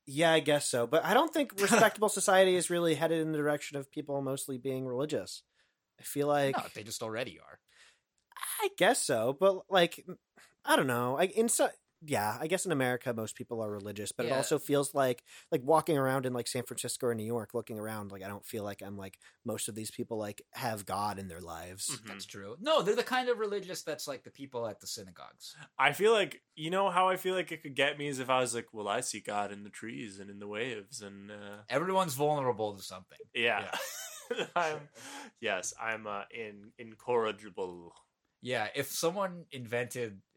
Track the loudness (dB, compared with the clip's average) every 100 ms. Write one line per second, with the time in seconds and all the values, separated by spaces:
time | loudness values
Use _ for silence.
0 | -6 2 6 6 6 4 2 0 4 4
1 | 6 4 4 2 0 2 4 8 6 6
2 | 0 2 6 8 8 6 2 2 2 4
3 | 2 2 0 0 2 0 -2 -8 -8 -8
4 | -4 -4 -2 -4 -4 -6 -4 -4 -2 -2
5 | -2 -2 -4 -10 -16 _ _ _ _ _
6 | -8 -2 2 4 4 2 -4 -8 -10 -6
7 | -4 -4 -6 -8 -18 -20 _ _ -20 _
8 | _ _ _ -12 -8 -4 -2 4 4 4
9 | 2 2 2 4 4 4 2 4 4 0
10 | -14 -16 _ _ -20 _ 2 4 4 2
11 | 2 2 2 2 2 2 0 -2 _ _
12 | -2 0 2 0 0 0 2 2 2 0
13 | -2 -2 -4 -6 -8 -4 -4 -4 -6 -6
14 | -6 -2 0 2 2 0 2 2 2 2
15 | 2 2 -6 -20 -2 0 4 4 6 4
16 | 4 2 0 -2 -2 -4 -6 -6 -6 -2
17 | 0 0 0 -4 -4 -6 -6 -6 -6 -6
18 | -8 -8 -8 -10 -8 -6 -6 -8 -10 -10
19 | -12 -14 -20 _ -6 -4 -4 -6 -8 -8
20 | -6 -4 -4 -8 -14 -6 -4 -4 -4 -2
21 | -2 -4 -8 -10 -10 -10 -12 -8 -8 -8
22 | -10 -12 -12 -12 -12 -8 0 2 4 0
23 | 0 0 0 0 -2 -4 -6 -8 -6 -6
24 | -6 -10 -12 -16 -10 -6 -6 -6 -10 -10
25 | -10 -16 -18 -18 -18 -18 -10 2 4 6
26 | 6 6 4 -4 _ -10 -2 2 4 6
27 | 4 4 0 -2 -2 -6 -4 2 2 2
28 | -2 -2 2 4 4 0 -6 -6 -2 -2
29 | -2 -6 -4 -2 -2 -6 -14 -14 -12 -10
30 | -10 -12 -14 -14 -8 -6 -6 -6 -12 -14
31 | -14 -14 -16 -14 -14 -16 -4 -2 0 0
32 | 0 2 0 2 0 0 -2 -4 -12 -14
33 | -16 -20 -8 0 2 2 -2 -4 -6 -8
34 | -12 -12 -8 -6 -2 0 0 -2 -10 -18
35 | -16 -14 -16 -6 -2 -2 -4 -6 -6 -4
36 | -4 -6 -8 -10 -12 -12 -18 -18 -18 -10
37 | 0 2 2 -2 -8 -6 -6 -8 -16 -20
38 | _ _ _ _ -4 -2 -2 -4 -6 -2
39 | -2 0 -4 -6 -14 -14 -4 -2 -2 -4
40 | -8 -8 _